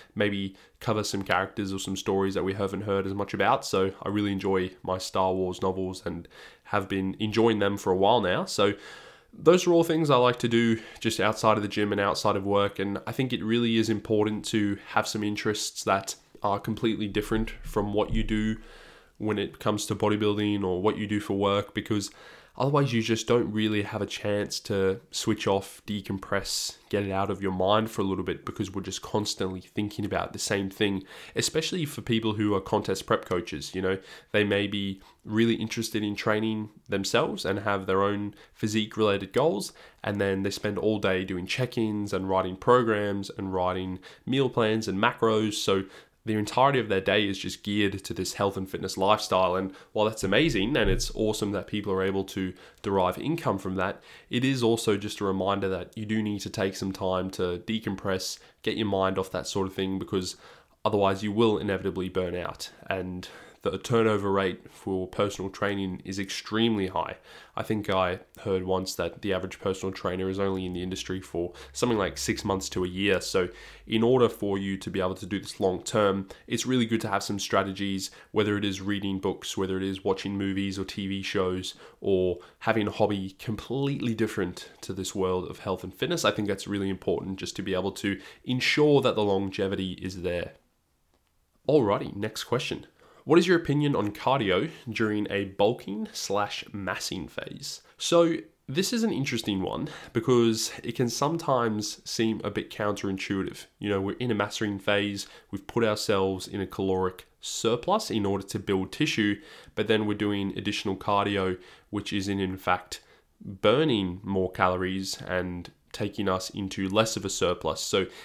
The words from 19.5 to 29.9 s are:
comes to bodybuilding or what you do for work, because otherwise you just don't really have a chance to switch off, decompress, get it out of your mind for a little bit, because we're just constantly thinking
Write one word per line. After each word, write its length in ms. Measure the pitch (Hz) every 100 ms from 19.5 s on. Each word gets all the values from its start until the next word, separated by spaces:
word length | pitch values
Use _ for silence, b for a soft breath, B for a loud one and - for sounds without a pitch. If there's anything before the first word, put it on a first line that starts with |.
| -
comes 260 | 107 104 -
to 100 | 101
bodybuilding 680 | 107 104 104 104 104 104
or 180 | 95 90
what 160 | 104 -
you 80 | 104
do 140 | 104
for 180 | - 98
work, 360 | 101 101 101
because 380 | - - 107 - B B B B -
otherwise 340 | 135 143 139
you 100 | 117
just 260 | 113 110 -
don't 240 | 120 110
really 320 | 107 107 107
have 180 | 98 107
a 40 | 98
chance 540 | - 104 104 101 -
to 400 | - 101 95 95 -
switch 380 | - - 107 -
off, 340 | 98 - - -
decompress, 920 | 104 - 98 - 98 - - - - -
get 140 | 104
it 80 | 101
out 200 | 95 98
of 100 | 95
your 120 | 95
mind 360 | 92 92 107 110
for 120 | -
a 40 | 98
little 200 | 92 95
bit, 200 | - -
because 260 | - 98
we're 100 | 95
just 200 | 92 -
constantly 600 | - 107 104 - 95 92
thinking 420 | - - 104